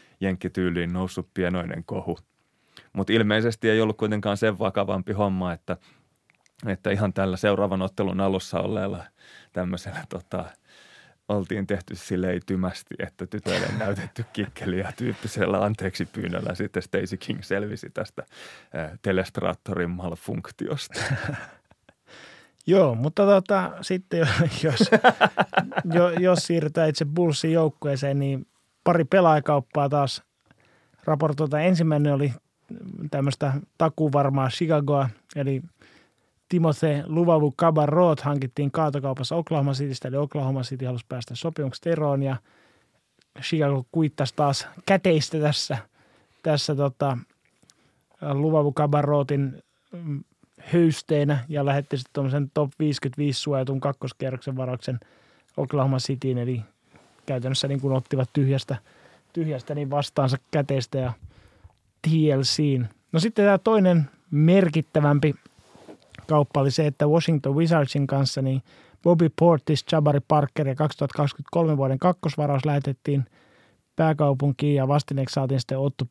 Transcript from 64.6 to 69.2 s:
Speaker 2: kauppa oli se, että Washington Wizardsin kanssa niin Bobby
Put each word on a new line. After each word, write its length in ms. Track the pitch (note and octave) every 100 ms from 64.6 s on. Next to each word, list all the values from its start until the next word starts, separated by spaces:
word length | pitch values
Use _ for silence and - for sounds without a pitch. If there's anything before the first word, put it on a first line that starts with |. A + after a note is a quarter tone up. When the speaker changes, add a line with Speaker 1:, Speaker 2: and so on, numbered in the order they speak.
| F3 D#3 - D#3 D3 D3 D3+ - - _ _ - - - _ - -
Speaker 2:
kauppa 340 | D3+ C#3 C#3+
oli 100 | C#3
se, 160 | D3 D3+
että 200 | - D3
Washington 480 | D#3+ E3 D3+ C#3 C#3+
Wizardsin 520 | E3 E3 C#3 D3 C#3
kanssa 340 | C#3 C3+ C#3
niin 200 | C3 C3+ - - - _
Bobby 260 | E3+ E3+